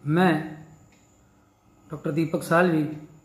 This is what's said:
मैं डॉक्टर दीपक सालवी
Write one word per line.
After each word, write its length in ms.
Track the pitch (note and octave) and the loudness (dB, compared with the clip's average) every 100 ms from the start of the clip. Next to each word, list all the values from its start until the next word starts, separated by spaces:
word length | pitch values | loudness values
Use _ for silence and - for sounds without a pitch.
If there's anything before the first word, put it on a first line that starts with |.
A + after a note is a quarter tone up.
| C#3 | 0
मैं 520 | E3 F#3 D#3 - - - - _ _ _ _ _ _ _ _ _ _ - | 2 2 2 -4 -14 -20 -20 _ _ _ _ _ _ _ _ _ _ -16
डॉक्टर 200 | D3+ E3 | -8 -4
दीपक 320 | D3+ D#3 F3 | -2 -2 -4
सालवी 460 | - E3 F3+ D#3+ D3 - - - | 2 2 4 2 -2 -6 -16 -20